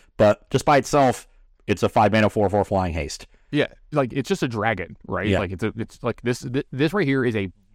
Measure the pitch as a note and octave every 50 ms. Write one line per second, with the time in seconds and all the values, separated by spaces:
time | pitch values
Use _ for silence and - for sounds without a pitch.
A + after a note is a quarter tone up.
0 | _ _ _ - A2 G#2 G#2 - _ _ - - - D#3+ D3 C#3 B2 - D3 D3
1 | C3+ B2+ A2+ - - _ _ _ - _ _ _ _ - G#2 - - G2+ - A#2+
2 | A2 G#2 G2+ A2 G#2+ G2+ - A2 G#2 F#2+ F#2+ G#2 F#2+ - G2+ F#2+ F#2 F2 D2+ E2
3 | D2 D#2 - - - - _ - _ - - D3 C#3 - - - _ - D3 D3
4 | C3+ A#2 - C#3 C3 - G3 - E3 C3+ A#2 A2 G2+ A2+ A2+ F2+ F2 E2 - -
5 | - - - F2 F#2 G#2 G2 F2 G2+ F2+ G2 F2 A2+ G#2+ - A2 G#2+ - - -
6 | - A#2+ A2 - - A#2 B2+ - - B2+ A#2+ C3+ - - - B2+ D3 D#3+ F3 G#3
7 | F3+ C#3 C#3 C3+ B2 B2 A2 G#2+ G2 F#2 - _ _ _ _